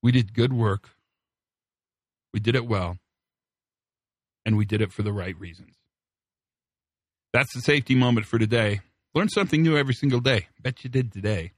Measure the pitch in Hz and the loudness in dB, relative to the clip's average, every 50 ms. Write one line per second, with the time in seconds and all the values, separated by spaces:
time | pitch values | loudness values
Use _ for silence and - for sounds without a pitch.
0 | - 120 123 127 117 98 107 117 117 127 131 120 113 104 98 101 - - _ _ | 2 4 4 4 2 0 0 0 0 2 2 0 0 0 -2 -4 -8 -14 _ _
1 | _ _ _ _ _ _ _ _ _ _ _ _ _ _ _ _ _ _ _ _ | _ _ _ _ _ _ _ _ _ _ _ _ _ _ _ _ _ _ _ _
2 | _ _ _ _ _ _ - 104 104 113 120 131 117 117 113 98 90 87 90 90 | _ _ _ _ _ _ -6 -2 0 0 0 0 0 0 -2 -2 -2 -4 -8 -10
3 | _ _ _ _ _ _ _ _ _ _ _ _ _ _ _ _ _ _ _ _ | _ _ _ _ _ _ _ _ _ _ _ _ _ _ _ _ _ _ _ _
4 | _ _ _ _ _ _ _ _ _ 110 110 107 107 101 110 101 107 92 - - | _ _ _ _ _ _ _ _ _ 0 2 2 2 0 0 -2 -2 -2 -4 -6
5 | 104 104 101 101 87 92 92 80 98 90 82 90 - - _ _ _ _ _ _ | -4 -4 -4 -4 -6 -8 -10 -12 -14 -16 -16 -18 -20 -20 _ _ _ _ _ _
6 | _ _ _ _ _ _ _ _ _ _ _ _ _ _ _ _ _ _ _ _ | _ _ _ _ _ _ _ _ _ _ _ _ _ _ _ _ _ _ _ _
7 | _ _ _ _ _ _ - 120 139 - - 123 117 - 147 147 123 - 131 127 | _ _ _ _ _ _ -2 -2 -2 0 -6 -4 0 2 2 2 2 2 2 4
8 | 127 123 120 113 107 - - 113 110 107 117 117 110 104 101 101 - _ _ _ | 4 4 2 0 0 -2 -2 0 0 2 2 0 0 0 -2 -4 -8 _ _ _
9 | _ _ _ 151 196 214 - 208 196 185 - 156 165 160 156 147 139 135 127 - | _ _ _ -2 -2 0 0 -2 0 2 2 2 4 4 4 2 2 0 -2 0
10 | - 143 127 120 120 139 127 104 - _ _ _ - 127 127 - - 131 123 131 | 0 0 0 2 2 2 2 0 -2 _ _ _ -8 -8 -8 -8 -12 -4 -2 -2
11 | 131 113 - 98 95 104 107 90 80 90 _ | -2 -2 -6 -6 -4 -2 -2 -2 -6 -10 _